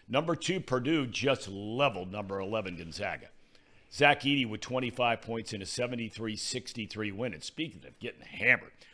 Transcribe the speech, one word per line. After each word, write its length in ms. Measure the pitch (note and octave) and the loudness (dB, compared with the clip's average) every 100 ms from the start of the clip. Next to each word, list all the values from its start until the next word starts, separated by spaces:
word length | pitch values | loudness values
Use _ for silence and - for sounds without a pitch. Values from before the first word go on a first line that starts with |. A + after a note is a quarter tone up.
| - | 0
Number 260 | C3+ D#3+ D#3+ | 2 2 0
two, 240 | - F#3 | 2 0
Purdue 460 | - B2+ B2 D#3+ B2+ | 2 2 4 2 2
just 420 | A2+ B2 C3 - | 2 2 2 0
leveled 640 | G2 G#2 A#2 C#3+ G2 F#2 | -8 -6 2 2 2 -6
number 280 | G2+ G2 G2 | -6 -4 -4
eleven 360 | F#2+ A2 F#2+ E2+ | -2 -2 -2 -6
Gonzaga. 520 | E2+ D#2 G2+ D#2 - - - - _ - - | -10 -6 -4 -4 -10 -20 -20 -20 _ -20 -16
Zach 280 | - C#3+ D3 | 4 6 6
Edey 260 | C3+ C#3+ A#2+ | 4 2 2
with 120 | G#2+ | -4
twenty-five 600 | - B2+ B2+ A2+ A#2+ A2+ | -2 -2 -2 2 2 2
points 320 | - A2+ G#2+ | -2 -6 -4
in 80 | G#2+ | -6
a 40 | F#2+ | -6
seventy-three 680 | - A#2+ B2 A2+ A2 A2+ G#2+ | -4 -2 -2 -6 -6 -6 -4
sixty-three 760 | - C3 A#2+ - G#2 G#2 G#2+ | -4 -4 -6 -8 -8 -4 -4
win. 240 | G2 B2 D#2+ | -4 -6 -6
And 80 | |
speaking 380 | - - D#3+ F#2 - | -10 -6 -6 -6 -18
of 120 | - | -10
getting 220 | A#2+ - | -10 -10
hammered, 500 | - - A2+ B2 - - - | -16 2 6 6 4 -18 -20